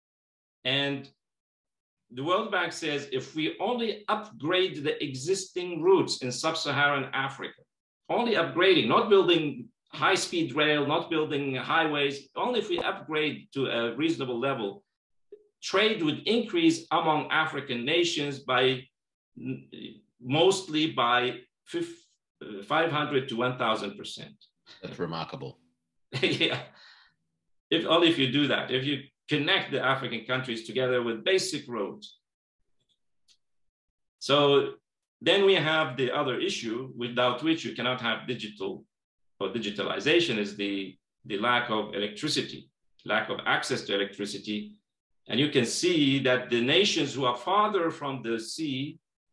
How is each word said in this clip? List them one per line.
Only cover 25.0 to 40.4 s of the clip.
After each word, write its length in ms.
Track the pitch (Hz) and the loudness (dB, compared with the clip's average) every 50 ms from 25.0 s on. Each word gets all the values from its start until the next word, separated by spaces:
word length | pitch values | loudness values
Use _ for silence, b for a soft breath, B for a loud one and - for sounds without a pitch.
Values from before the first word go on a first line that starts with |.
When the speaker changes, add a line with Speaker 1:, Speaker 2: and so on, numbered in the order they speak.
| 87 80 85 82 78 - - - 67 65 - _ _ _ _ _ _ _ _ _ _ _ - | -6 -6 -4 -6 -8 -8 -10 -12 -12 -14 -16 _ _ _ _ _ _ _ _ _ _ _ -4
Speaker 1:
<laughs> 80 | 135 | -2
Yeah. 400 | - - 139 135 160 - - - - - B B B B B B B B B B _ _ _ _ _ _ _ _ _ - | 0 0 2 2 0 0 0 -4 -6 -12 B B B B B B B B B B _ _ _ _ _ _ _ _ _ -2
If 160 | 160 165 - | -2 0 2
only 220 | - 160 175 170 160 | 2 4 4 6 4
if 100 | 160 139 | 4 4
you 140 | 131 120 117 | 2 2 2
do 160 | 147 147 127 | 0 2 2
that, 220 | 110 - - - | 0 -2 -2 -2
if 140 | 127 131 131 | -4 -2 -2
you 180 | 147 143 131 - - _ _ _ - | -2 -4 -4 -6 -14 _ _ _ -2
connect 420 | 151 143 147 156 - 139 - - | -2 0 2 2 0 0 0 -2
the 100 | 139 123 | -4 0
African 440 | 123 135 135 131 127 110 117 110 - | 0 0 0 0 -2 -6 -6 -8 -4
countries 420 | - 127 127 131 123 113 110 - | -2 -4 -2 -2 -4 -6 -8 -8
together 360 | - 107 131 131 123 123 123 117 | -6 -2 -2 0 2 0 0 0
with 220 | 120 113 107 - | 0 -4 -2 0
basic 440 | 185 190 190 180 - 151 135 - 123 | 2 2 2 2 0 -6 -8 -8 -6
roads. 500 | 120 110 98 90 - - - - - _ _ _ _ _ _ _ _ _ _ _ _ _ _ _ _ _ _ _ _ _ _ _ _ _ _ _ _ _ _ _ _ _ _ _ _ _ _ _ _ _ | -6 -6 -6 -6 -8 -12 -16 -20 -20 _ _ _ _ _ _ _ _ _ _ _ _ _ _ _ _ _ _ _ _ _ _ _ _ _ _ _ _ _ _ _ _ _ _ _ _ _ _ _ _ _
So 540 | - - 143 147 143 143 143 139 - - - - _ _ _ _ _ _ _ _ | 0 2 4 6 6 8 6 6 4 4 -6 -12 _ _ _ _ _ _ _ _
then 240 | 117 147 - 202 196 | 0 2 4 6 6
we 100 | 196 190 | 6 6
have 420 | 170 147 156 160 156 160 135 131 | 6 4 2 2 2 0 0 0
the 140 | 135 131 120 | -2 -2 0
other 300 | - 147 143 131 117 107 | 0 0 0 0 -2 -2
issue 500 | 151 196 202 - 120 113 110 123 131 127 - | -2 -4 -4 -4 -4 -4 -4 -4 -6 -10 -8
without 460 | 117 120 117 120 123 123 127 - - 147 | -8 -8 -4 0 2 2 2 2 0 0
which 220 | 160 160 - - | 0 0 0 -2
you 100 | - - | -8 -6
cannot 240 | - 117 127 127 117 | -4 -2 -2 -2 -2
have 260 | 120 117 107 107 - | -2 -2 -2 -2 -4
digital 580 | - 113 - 107 104 - - 98 98 - - - _ _ _ _ _ _ _ _ _ _ - | -8 -8 -6 -6 -12 -10 -8 -8 -8 -8 -10 -14 _ _ _ _ _ _ _ _ _ _ -8
or 120 | 98 - | -6 -4
digitalization 840 | - 117 104 101 - - 95 - - 95 98 143 165 175 - - 113 | -4 -4 -4 -4 -4 -4 -4 -4 -4 -2 2 4 4 4 4 2 0
is 200 | 107 | -2